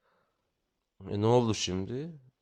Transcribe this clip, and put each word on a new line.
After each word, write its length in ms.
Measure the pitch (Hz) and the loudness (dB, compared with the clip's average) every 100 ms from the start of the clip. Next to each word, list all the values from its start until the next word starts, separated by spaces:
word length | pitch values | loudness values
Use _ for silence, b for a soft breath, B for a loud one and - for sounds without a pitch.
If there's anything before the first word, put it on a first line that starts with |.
| _ _ _ _ _ _ _ _ _ - 95 | _ _ _ _ _ _ _ _ _ -16 -6
E, 120 | 101 | 0
ne 40 | 110 | 4
oldu 280 | 123 117 | 4 4
şimdi? 680 | 101 - 92 98 123 165 151 127 _ | 0 -2 -4 -4 -8 -10 -14 -20 _